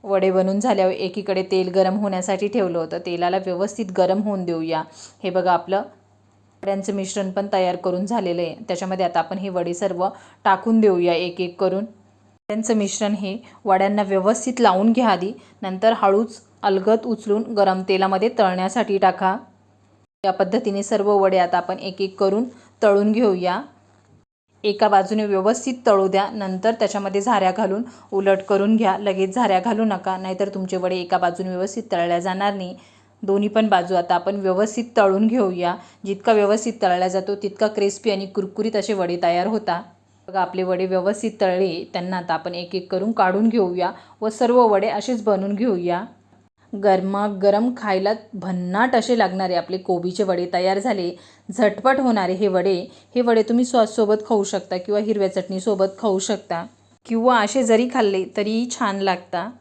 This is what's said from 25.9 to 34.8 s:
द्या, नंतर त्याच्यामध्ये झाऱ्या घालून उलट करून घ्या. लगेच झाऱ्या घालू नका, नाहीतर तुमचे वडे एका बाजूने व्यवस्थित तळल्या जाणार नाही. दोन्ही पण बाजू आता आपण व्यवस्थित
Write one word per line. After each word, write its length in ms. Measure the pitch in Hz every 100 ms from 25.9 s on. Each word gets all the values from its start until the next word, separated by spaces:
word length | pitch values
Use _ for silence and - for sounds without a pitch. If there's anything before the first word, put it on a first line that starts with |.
| 196 190
द्या, 200 | 190 202
नंतर 400 | 226 190 185 220
त्याच्यामध्ये 480 | 226 202 208 196 196
झाऱ्या 300 | 202 214 185
घालून 320 | 180 202 196 247 - -
उलट 260 | 196 196 190 196
करून 280 | 202 202 220
घ्या. 220 | 214 190
लगेच 360 | 202 190 190
झाऱ्या 260 | 247 226 185
घालू 240 | 208 214
नका, 320 | 220 185 190 185
नाहीतर 320 | 190 185 196
तुमचे 280 | 196 190 185
वडे 200 | 185 180
एका 220 | 175 185
बाजूने 320 | 180 175 190
व्यवस्थित 320 | 180 190 233 226
तळल्या 260 | 175 170 175
जाणार 360 | 185 185 202
नाही. 220 | 202 180 185 - _ _ _
दोन्ही 240 | 196 196 208
पण 200 | 214 214
बाजू 260 | 190 175
आता 200 | 185 175
आपण 220 | 175 190 202
व्यवस्थित 480 | 190 185 214 226